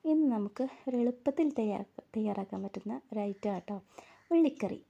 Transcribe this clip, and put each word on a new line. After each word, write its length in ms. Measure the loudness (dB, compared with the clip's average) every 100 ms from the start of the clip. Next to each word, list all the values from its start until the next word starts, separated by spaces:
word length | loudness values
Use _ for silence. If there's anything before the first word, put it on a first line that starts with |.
ഇന്ന് 260 | 4 4 4
നമുക്ക് 360 | 2 -2 -4 -6 -4 -4
ഒരു 100 | 2
എളുപ്പത്തിൽ 520 | 0 2 -2 2 0 2
തയ്യാ-, 420 | -2 -2 -8 -14 _
തയ്യാറാക്കാൻ 480 | -4 -2 -2 -6 -6
പറ്റുന്ന 380 | -8 -8 -8 -10 _
ഒരു 80 | -6
ഐറ്റം 320 | -6 -4 -4
ആട്ടോ, 300 | -4 -6 -10 -12 -20 -20 -20 _
ഉള്ളിക്കറി. 480 | 4 4 2 -4 -6